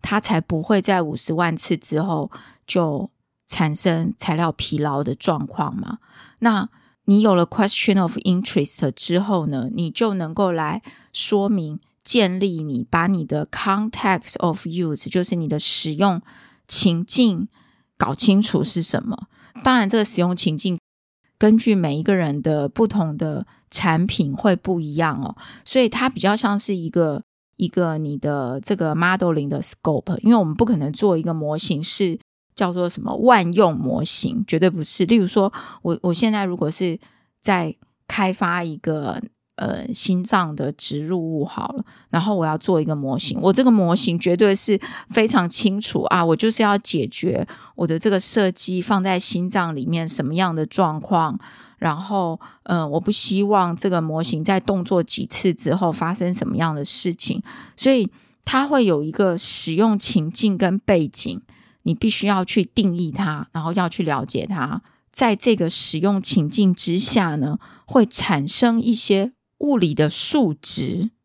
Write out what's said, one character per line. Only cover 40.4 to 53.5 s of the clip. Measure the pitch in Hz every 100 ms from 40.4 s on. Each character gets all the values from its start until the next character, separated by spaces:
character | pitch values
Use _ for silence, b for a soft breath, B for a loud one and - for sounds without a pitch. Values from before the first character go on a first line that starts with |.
| 165 147
的 | 139
植 | 147 - 147
入 | 156 185
物 | 165 156
好 | 156 - -
了， | 277 - b b
然 | 165
后 | 196 196
我 | 160
要 | 156
做 | - 175
一 | 151
个 | 151
模 | 135 127
型， | - -
我 | 175
这 | 196
个 | 254
模 | 220 170 175
型 | - 170
绝 | 180 175
对 | 208 196
是 | - 196 B B B
非 | 233 220
常 | 254 175
清 | - 202 196
楚 | - 147
啊， | - 180
我 | 170 160
就 | 220
是 | 226
要 | 214 202
解 | - 165 113
决 | - 170 - - B B -
我 | 170
的 | 160
这 | -
个 | 190
设 | - 233 190
计 | 185 - 185
放 | - 202
在 | 190 180
心 | - 175 180
脏 | 190 170 151
里 | 131
面 | 165 160
什 | -
么 | 147 165
样 | 185 160
的 |
状 | 156 - 175 156
况， | - 175 160 - B B B B
然 | 165 151
后， | 196 202 175 160 B B -
呃， | 175 156
我 | 156
不 | 196
希 | 208 - 190
望 | 202